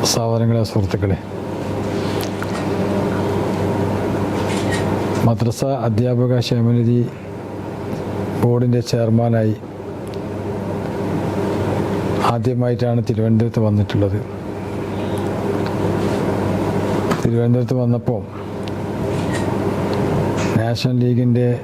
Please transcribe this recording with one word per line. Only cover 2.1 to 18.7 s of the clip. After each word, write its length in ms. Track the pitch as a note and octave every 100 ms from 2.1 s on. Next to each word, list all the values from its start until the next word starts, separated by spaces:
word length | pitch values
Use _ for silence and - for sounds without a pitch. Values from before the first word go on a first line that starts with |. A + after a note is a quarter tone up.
| - - G2 G2 - G2+ G2 G2 G2+ G2 - G2+ - - - - - - - - - G2 - - - G2 - - - - - -
മദ്രസ 340 | A2+ A2+ - C#3 C3+ A#2
അധ്യാപക 520 | G#2+ B2 A#2+ B2 B2 A#2
ക്ഷേമനിധി 540 | A#2+ A#2 A#2+ A#2 A#2+ A#2 - - - - - - - - - - - - -
ബോർഡിൻ്റെ 380 | B2 A#2+ B2 A#2+ A#2
ചെയർമാനായി 640 | A#2+ A2+ A2+ A#2 A2+ A2 A2 - - - - - - - - - - - - - G3 G3+ - - G3 G3 - - - - - - - - A#2+
ആദ്യമായിട്ടാണ് 680 | A2+ B2 B2 A#2+ A#2+ A#2+ A2
തിരുവനന്തപുരത്ത് 540 | G#2+ A2 A2+ A#2 A2+ G#2+
വന്നിട്ടുള്ളത്. 520 | G#2 G2+ G#2 G2+ G#2 - - - - - - - - - - - - G3+ G3+ - - - - - - - - - - - - - - - - A#2+
തിരുവനന്തപുരത്ത് 520 | A#2 A#2+ B2 A#2 B2+
വന്നപ്പോൾ 380 | A#2+ A#2+ A2+ A2+ F#2+ - - - -